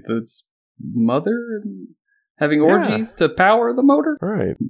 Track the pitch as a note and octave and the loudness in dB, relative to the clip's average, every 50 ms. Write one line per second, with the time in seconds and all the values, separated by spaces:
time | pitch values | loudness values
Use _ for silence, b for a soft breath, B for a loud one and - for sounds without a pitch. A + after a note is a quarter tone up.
0 | - - A2+ A#2 A2+ A#2 - - - _ _ _ _ _ _ - - C2+ - A#2+ | -4 -4 -6 -6 -6 -8 -12 -16 -16 _ _ _ _ _ _ -16 -12 -6 -2 0
1 | A2+ A#2 B2 C#3+ - - A3+ A#3+ A#3 A#3 A3+ G#3 G#3+ G3+ G3 F#3+ F3+ - _ _ | 0 2 2 0 0 -2 -2 -4 -4 -8 -10 -10 -10 -10 -12 -14 -16 -18 _ _
2 | _ _ _ _ _ _ _ - D3+ D3 D3+ D3+ D3 D#3+ F#3+ G3+ E4 B3+ - A2 | _ _ _ _ _ _ _ -2 -2 0 2 4 4 4 4 4 2 0 -2 -2
3 | A2+ - - - E3+ D3+ D#3 - F#3 G3 A3 A#3 A#3 A#3 A#3+ C4 C#4 C#4 C#4 D4 | -4 -4 -2 0 0 0 2 2 4 4 4 4 2 0 0 2 4 4 4 4
4 | D4 - D4 - - G3 G#3+ G3 G2 - - - - - | 2 -2 -4 -4 -4 -4 -2 -2 -2 -4 -4 -6 -8 -10